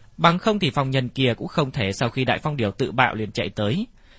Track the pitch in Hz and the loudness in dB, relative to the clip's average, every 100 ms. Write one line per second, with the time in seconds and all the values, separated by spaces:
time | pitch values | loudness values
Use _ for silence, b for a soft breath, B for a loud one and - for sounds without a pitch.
0 | b - 165 175 226 214 160 143 135 131 | b 2 2 4 0 0 0 0 0 0
1 | 123 - 127 113 180 - 139 139 98 101 | -2 0 0 0 -2 -2 -2 0 -2 0
2 | 120 135 127 - 156 143 104 - 107 117 | -2 0 0 0 -2 -2 -2 0 -2 2
3 | 120 107 104 - 80 - 104 170 240 b | 2 0 -4 -4 -4 -2 0 0 -4 b
4 | b | b